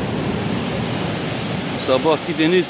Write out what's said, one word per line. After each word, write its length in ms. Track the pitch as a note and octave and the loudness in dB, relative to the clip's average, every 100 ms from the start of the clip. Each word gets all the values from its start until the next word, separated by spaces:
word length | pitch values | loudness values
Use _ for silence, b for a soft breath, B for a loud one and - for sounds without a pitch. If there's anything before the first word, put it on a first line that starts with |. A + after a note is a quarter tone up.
| - - - - - - - G3+ - - - - - - - - - - C3+ | 0 0 0 0 0 0 0 0 0 0 0 0 -2 -2 0 -2 -2 -2 0
Sabahki 500 | C3 D#3 D3 - D3+ | 2 2 0 -2 0
deniz 260 | D#3+ F#3 | 2 2